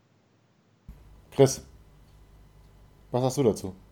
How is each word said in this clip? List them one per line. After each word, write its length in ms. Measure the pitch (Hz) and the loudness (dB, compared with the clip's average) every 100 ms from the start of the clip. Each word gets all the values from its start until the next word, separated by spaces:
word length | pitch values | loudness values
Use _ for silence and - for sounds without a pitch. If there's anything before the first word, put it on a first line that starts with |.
| _ _ _ _ _ _ _ _ - - - - - | _ _ _ _ _ _ _ _ -20 -20 -20 -20 -4
Chris, 320 | - 135 - - - - - - - - - - - - - - - - | 2 2 2 -14 -20 -20 -20 -20 -20 -20 -20 -20 -20 -20 -20 -20 -20 -8
was 120 | 123 | -4
sagst 160 | 127 127 | -2 0
du 40 | |
dazu? 320 | 123 92 95 - - | 0 0 -6 -16 -20